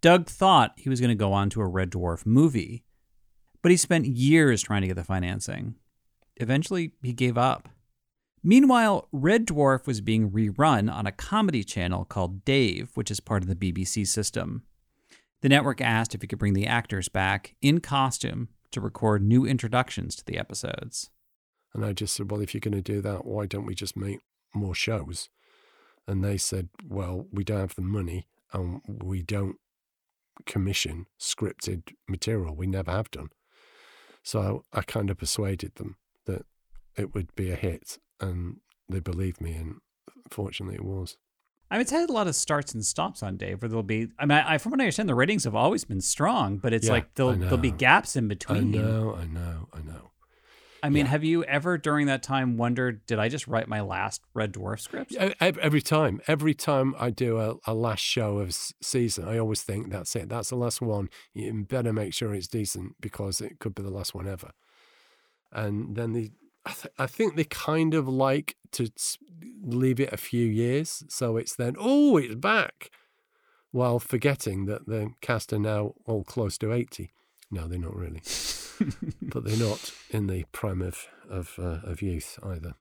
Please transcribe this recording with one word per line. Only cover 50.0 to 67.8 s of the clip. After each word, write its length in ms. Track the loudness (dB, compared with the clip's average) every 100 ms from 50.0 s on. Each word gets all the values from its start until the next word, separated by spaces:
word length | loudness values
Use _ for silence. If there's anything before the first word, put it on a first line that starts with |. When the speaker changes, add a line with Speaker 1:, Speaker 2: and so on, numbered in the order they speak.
| -18 _ _ _ _ -20 _ -6
Speaker 1:
I 60 | 2
mean, 160 | 2 4
Speaker 2:
Yeah. 60 |
Speaker 1:
have 120 | 2
you 220 | 2 2 2
ever 320 | 0 0 0
during 300 | 2 2 2
that 140 | 0
time 360 | 0 0 0 2
wondered, 480 | 0 2 0 -2 -4
"Did 120 | 0
I 120 | 0
just 180 | -2 -2
write 220 | -2 -2
my 100 | -4
last 420 | -4 -2 -4 -6 _
Red 200 | -4 -2
Dwarf 280 | -4 -6 -8
script?" 320 | -8 -10 -10
Speaker 2:
Yeah, 200 | -2 -2 2
ev-, 180 | 2 2
every 220 | 2 2
time. 380 | 2 2 2 0 0
Every 260 | 0 2
time 400 | 0 2 2 2 0
I 100 | -4
do 300 | 0 0 0
a, 160 | 0 -2 -4
a 80 |
last 280 | -2 0 -2
show 380 | -2 0 0 0
of 100 | -2
s-, 240 | -4 -8 -10
season, 440 | -4 0 0 -2 -4
I 120 | -2
always 260 | 0 -2
think, 260 | -4 -6 -6
"That's 240 | -8 -6 -6
it. 100 | -6
That's 220 | -6 -4
the 80 | -2
last 240 | -2 -2
one. 280 | -2 -2 -4 -10 -16
You 200 | -8 -6 -6
better 300 | -4 -2 0
make 200 | -2 -2
sure 220 | -4 -4 -4
it's 140 | -4
decent 480 | -4 -4 -6 -10 -12
because 400 | -12 -6 -6 -4
it 200 | -8 -8
could 140 | -10
be 80 | -8
the 80 | -8
last 240 | -6 -8
one 140 | -8 -8
ever." 240 | -8 -12 -20 _ _ _ _ _ _ _ _ _
And 420 | -6 -4 -4 -4 -4
then 160 | -4
they, 200 | -4 -6 -12 _ _ -14
I, 60 |
th-, 200 | -12 -14 -6
I 80 | -6
think 300 | 0 0 2
they 80 | -2
kind 480 | -2 0 2